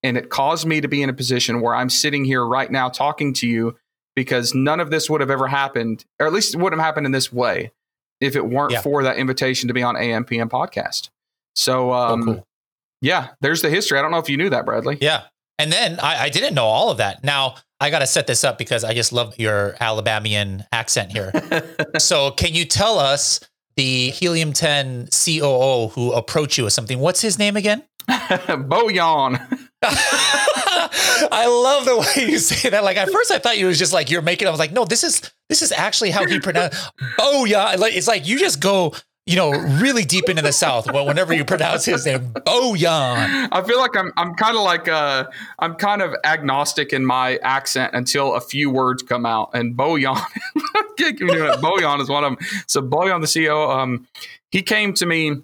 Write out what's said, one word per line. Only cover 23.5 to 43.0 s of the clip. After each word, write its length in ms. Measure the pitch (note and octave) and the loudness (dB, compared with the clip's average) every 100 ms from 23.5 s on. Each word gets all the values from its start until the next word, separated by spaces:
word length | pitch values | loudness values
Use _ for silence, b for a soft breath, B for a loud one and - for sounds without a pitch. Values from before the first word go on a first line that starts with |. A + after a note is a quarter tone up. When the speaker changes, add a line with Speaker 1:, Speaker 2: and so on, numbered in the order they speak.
| _ _ - | _ _ -2
Speaker 2:
the 360 | C3 B2+ B2+ | 0 0 0
Helium 420 | - F3+ E3+ D#3+ | 0 0 0 0
ten 580 | C#3 E3 D3 C3+ B2 A#2+ | 0 2 0 -2 -6 -4
C 300 | - - D#3 | -2 0 2
O 80 | D3 | 2
O 380 | B2+ C3+ B2+ A2 | 4 4 2 0
who 220 | - A#2+ | -2 0
approached 460 | A#2 - D#3+ D3 - | 0 0 -2 0 0
you 60 | |
with 100 | A2 | 0
something? 260 | - A2+ B2 | 0 -2 -2
What's 220 | D3+ F3+ | 0 0
his 160 | A3+ G3+ | 0 0
name 180 | G#3 G#3 | 0 2
again? 280 | G#3 G#3+ - _ | 0 -2 -4 _
Speaker 1:
<laughs> 140 | - | -4
Bojan. 1600 | B3 - F#3 F3+ D#3 C3+ F3 A#3 F3+ E3 D#3 C3+ B2+ - C4 - _ | -4 0 -2 0 -4 0 2 2 2 2 2 2 -2 -4 -10 -10 _
Speaker 2:
<laughs> 0 | |
I 1600 | A3+ - A5 - - C#4 G#5 D5 - F4+ E4 - - F4+ D#4 G#3 A#3+ | -2 0 0 2 0 2 2 0 0 0 -2 -2 0 2 2 2 4
love 380 | A#3+ B3 C#4+ B3 | 4 4 2 2
the 120 | A#3+ | 2
way 340 | - - B3 | 2 0 2
you 80 | D#4 | 2
say 300 | - - - | 0 0 0
that. 140 | G3+ | 2
Like, 140 | G3+ F#3+ | 2 2
at 140 | F#3+ | 0
first 200 | G4 A#4+ | 2 2
I 80 | D4+ | 2
thought 180 | A#3 A3 | 2 2
you 100 | F#3 | 2
was 100 | D#3+ | 2
just, 140 | F3 | 2
like, 160 | F3 C#3 | 0 0
you're 120 | E3+ | 0
making, 260 | D#3+ F3+ G3 | 0 0 0
I 40 | |
was 80 | D#3 | 0
like, 120 | D#3+ | 0
"No, 140 | G3+ G#3+ | 0 0
this 180 | A#3+ | 0
is, 180 | E4+ - B B _ | 0 -2 B B _
this 120 | D#4 | 0
is 100 | D4+ | 0
actually 400 | - F#3+ - G#3+ | 0 0 0 0
how 140 | F3+ F3+ | 0 0
he 140 | F#3+ | -2
pronounced 520 | F#3+ E3 F3 - - _ | 0 0 0 -4 -10 _
<laughs> 160 | B2+ - | -6 0
Bojan." 580 | A#3+ C#4+ A#3 G3+ G#3+ F#3 | 2 4 4 2 2 2
Like, 180 | A3 F#3 | 2 2
it's 120 | G#3 | 2
like 200 | G#3+ D3 | 0 0
you 120 | C4 | 0
just 200 | F#4+ C#3+ | 2 2
go, 340 | F#3 G3 E3+ B B _ - | 2 4 2 B B _ 0
you 100 | F3+ | 2
know, 160 | D#3+ | 2
really 520 | C#3+ D3+ C#3 B3+ B3 | 2 2 2 4 2
deep 260 | E3 F#3 - | 2 0 2
into 120 | E3+ | 2
the 120 | D3 | 2
South 320 | C3+ E3 B2 A2 | 2 2 0 0
wh-, 160 | C#3 C#3+ | 0 2
whenever 280 | D3 F3+ | 0 2
you 100 | E3 | 0
pronounce 420 | C#3+ F#3 E3 E3 - | 0 0 0 0 0
his 200 | D#3 D#3 | 0 0
name, 260 | C3 B2 | -2 -2
Bojan. 1160 | A#2 - A#3 B3+ G3 E3+ D#3+ | -4 0 2 2 2 2 2